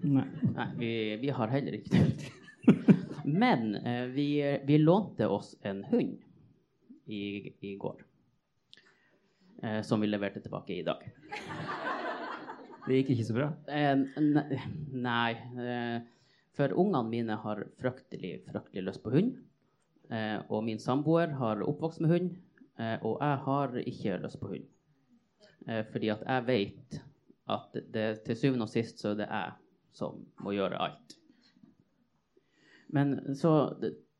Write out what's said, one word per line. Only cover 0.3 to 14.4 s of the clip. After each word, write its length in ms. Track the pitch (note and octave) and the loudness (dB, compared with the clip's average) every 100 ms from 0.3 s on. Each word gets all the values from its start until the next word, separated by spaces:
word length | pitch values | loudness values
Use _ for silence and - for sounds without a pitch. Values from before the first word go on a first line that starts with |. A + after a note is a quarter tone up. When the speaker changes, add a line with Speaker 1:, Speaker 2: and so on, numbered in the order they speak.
| - G#3 | 0 0
Speaker 2:
Nei, 120 | C3+ A2+ - | 0 -4 -4
vi, 120 | A#2 A2+ G#2+ G#2+ | -2 -2 -2 -2
vi 80 | C3+ | -2
har 160 | B2+ A2 | 0 0
heller 280 | C3+ - G#2+ | 0 -2 -4
ikke 140 | - - | 2 4
dyr. 320 | - - - - - - - - | 4 2 -6 -14 -20 2 6 6
<laughs> 640 | - - - - C#3+ D#3+ | 8 6 4 -6 -2 2
Men, 300 | B3 D#3+ A2 G2+ | 4 4 2 -2
eh, 280 | A#2+ A#2+ B2+ | -2 -2 -2
vi, 140 | C3 D3 D3 C#3+ C#3 C#3 | -2 0 2 2 0 4
vi 100 | D3+ | 6
lånte 480 | D#3 F#3+ F#3+ - G#2+ | 8 6 4 0 0
oss 280 | G2+ - - G#2 | 0 -4 -8 -6
en 160 | G2 | -6
hund 360 | - A#3 A#2+ - - - - _ _ _ - - | 0 0 0 -4 -14 -20 -20 _ _ _ -20 -20
i, 500 | - G#2 G2+ G2+ - - | -10 -6 -4 -6 -8 -12
i 160 | G2 G2 | -12 -8
går, 280 | - - - _ _ _ _ _ _ - _ _ _ _ _ _ _ - | -8 -10 -16 _ _ _ _ _ _ -20 _ _ _ _ _ _ _ -10
eh, 180 | A2+ G#2+ | -4 -4
som 220 | G#2+ A2 | 0 0
vi 60 | G#2 | 2
leverte 340 | G#2 G2+ G#2 | 0 -2 -4
tilbake 340 | - - - F2+ | -8 -10 -8 -4
i 80 | E2 | -2
dag. 160 | - - - - G#4 - - - - C5 C5+ - - - - - - - - | -2 -6 -18 -14 -12 -10 -10 -8 -6 -6 -6 -6 -8 -10 -10 -12 -16 -16 -10
Speaker 1:
Det 200 | - C3 | 0 2
gikk 80 | C3+ | 4
ikke 160 | A#2 A2 | 2 0
så 80 | A2+ | 0
bra? 140 | D3+ D#3 - | 0 -4 -6
Speaker 2:
Eh, 300 | D3 D3 C#3 C3+ | 0 4 4 2
ne-, 480 | - D3+ D3 | 2 4 4